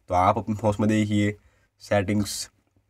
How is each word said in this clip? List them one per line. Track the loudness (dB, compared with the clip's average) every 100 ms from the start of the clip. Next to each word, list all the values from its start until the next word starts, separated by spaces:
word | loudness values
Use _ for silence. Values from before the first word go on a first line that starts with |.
| -4
तो |
आप | 2 2 2
अपने | -2 -2
फ़ोन | -2 0
में | 2
देखिए | 2 0 0 0 -4 _ _ _ _
सेटिंग्स | -2 -2 0 -2 -2 -6 -12 _ _ _